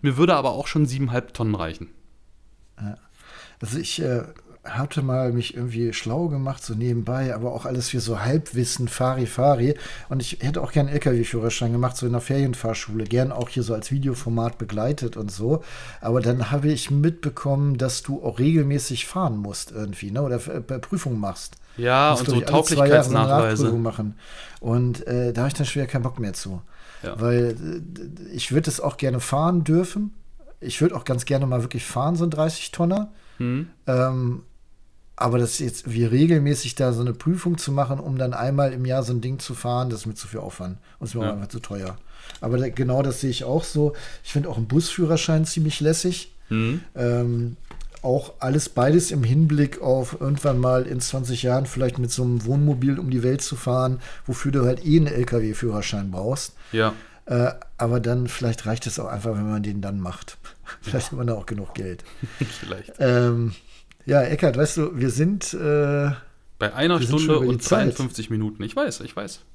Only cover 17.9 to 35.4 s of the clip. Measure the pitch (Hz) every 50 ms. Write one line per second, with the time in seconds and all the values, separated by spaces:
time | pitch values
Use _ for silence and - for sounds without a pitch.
17.9 | - - - - 139 - - 113 113 - 127 151 165 160 147 139 143 143 - -
18.9 | 127 120 - - - 185 190 147 113 104 104 101 95 - - - - 107 104 98
19.9 | 98 - - 101 101 127 147 135 123 - - - - - 117 - 143 123 - -
20.9 | - 170 - 139 120 110 104 98 95 - - - - - - - - - 120 120
21.9 | 127 131 143 151 - 123 127 123 127 120 - - 151 151 156 - 165 143 139 143
22.9 | 147 151 139 127 - 113 110 135 139 131 117 110 110 107 117 113 117 117 113 113
23.9 | 107 - 107 107 104 - - - - - - - - - - 113 117 123 123 123
24.9 | 117 - - - 123 123 123 123 - 110 123 139 139 - 147 123 - 143 131 123
25.9 | - 135 120 - - - 117 101 95 - - 95 92 87 - - - - - -
26.9 | - - - - 98 110 113 120 120 120 120 120 113 120 - 80 - 170 156 -
27.9 | - - - - - - - - - 120 - - 123 151 156 - - - - 143
28.9 | - - - 131 123 123 - - - 139 156 175 180 175 156 156 156 170 185 180
29.9 | - 208 208 208 - - - - - - - - - - - 131 - - 147 180
30.9 | - - - - 131 123 - - 143 131 139 131 127 123 117 120 - 120 - -
31.9 | - 123 131 151 175 165 170 170 156 151 156 160 160 - - - - - 170 170
32.9 | 185 208 214 208 - - - - - - 123 123 123 135 165 170 - _ _ -
33.9 | 127 127 127 131 127 127 127 120 123 123 - - - - - - - _ - -
34.9 | _ - _ - - - - 120 117 123